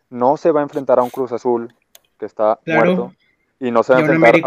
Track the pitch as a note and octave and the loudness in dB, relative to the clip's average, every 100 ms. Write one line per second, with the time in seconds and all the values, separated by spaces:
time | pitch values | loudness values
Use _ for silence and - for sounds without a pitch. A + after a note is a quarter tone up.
0 | _ B2 B2+ D3+ F3 D3+ C#3+ D3 C3 B2+ | _ -4 -2 0 0 -2 -4 -6 -2 0
1 | B2 - B2 A#2 B2 A#2+ A#2 _ _ _ | -2 -4 -8 -6 -4 -4 -6 _ _ _
2 | _ _ G#2+ - G#2+ A2+ - D#3 F3 F#3 | _ _ -14 -2 -2 -2 -2 0 0 0
3 | B2 - _ _ _ _ B2+ A#2 A2 B2+ | -6 -14 _ _ _ _ -2 0 2 2
4 | D3 D#3+ - E3 | 2 4 4 4